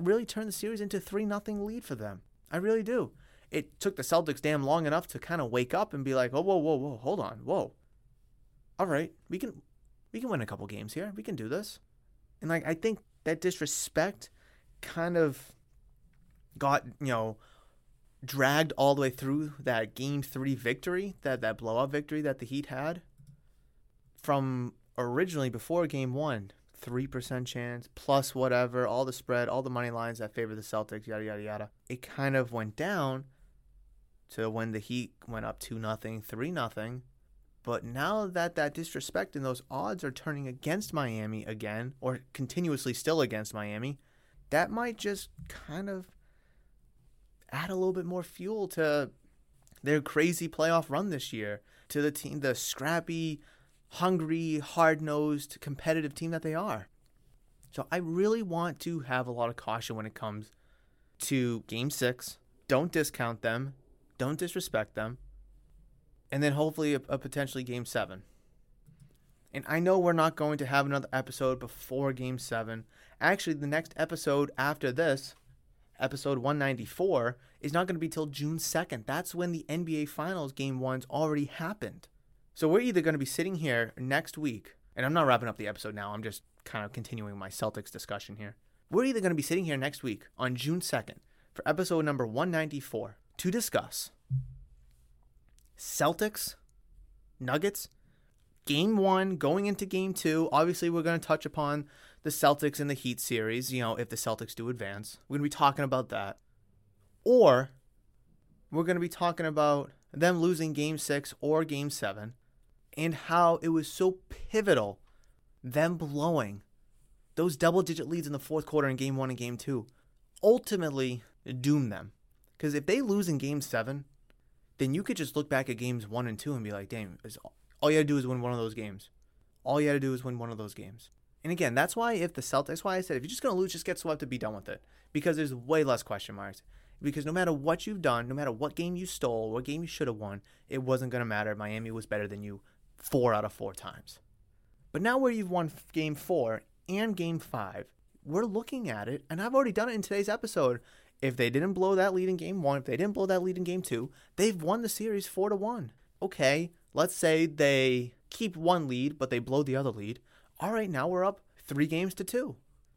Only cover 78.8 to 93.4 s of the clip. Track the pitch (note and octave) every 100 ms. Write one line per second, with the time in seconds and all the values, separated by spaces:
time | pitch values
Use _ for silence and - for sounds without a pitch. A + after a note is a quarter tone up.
78.8 | F3+ A#2+ G#2+ D3 F3+ E3+ F3 E3 - E3
79.8 | E3 D3+ D3 - D#3+ F#3 C#3 C3+ C3+ C3
80.8 | C3 C3 B2 C#3+ D#3 D3 D3 - E3 G#3
81.8 | G#2 - - _ _ - - - D#3 F#3+
82.8 | B3 F3+ D#3+ D#3 C3+ - F3 F3+ D#3 A#2
83.8 | A2+ - C3 C#3+ D#3 - D3+ G#2+ - -
84.8 | - - C3 E3 C#3+ A#2+ A#2 G#2+ G#2 G#2+
85.8 | G#2+ G#2 G2+ G#2+ A2 G2+ _ _ - A2
86.8 | G#2 B2 A2 A#2 G#2 G2+ F#2+ - A2 G#2+
87.8 | - - - G#2 - A2 G#2 - _ _
88.8 | - G3 C4 A3+ F#3 E3 C#3+ F3 E3+ C#3
89.8 | C#3 C#3 C3 G2+ - - B2+ B2 C3+ F3+
90.8 | - B2+ - - _ _ _ - - D#3
91.8 | F#3 E3 D3+ C#3 A#2 A2+ F3+ E3 D#3 C#3+
92.8 | - A2 G#2+ - _ -